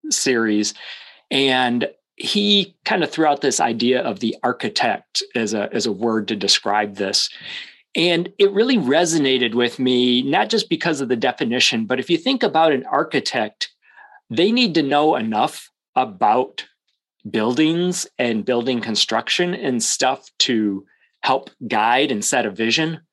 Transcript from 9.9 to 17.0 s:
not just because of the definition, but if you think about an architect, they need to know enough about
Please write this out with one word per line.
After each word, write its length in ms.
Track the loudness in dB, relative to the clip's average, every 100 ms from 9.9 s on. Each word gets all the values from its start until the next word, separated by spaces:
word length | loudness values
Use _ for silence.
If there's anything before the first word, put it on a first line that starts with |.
| 2 2 2
not 280 | 2 0 0
just 180 | -2 -2
because 320 | -2 -2 -2
of 80 | -2
the 80 | 0
definition, 680 | 0 -2 -2 0 0 0 -2
but 120 | -4
if 120 | 0
you 80 | -2
think 260 | 0 0
about 300 | 0 2 2
an 120 | 2 0
architect, 840 | -2 0 -2 -2 -4 -4 _ -12 _ _ -20 -20 -20 _
they 220 | 0 2
need 220 | 4 2
to 100 | 2
know 320 | 2 2 2 0
enough 560 | -2 0 -2 -4 -20 _ _ -2
about 680 | -2 0 2 2 0 -6 -18 _ _ _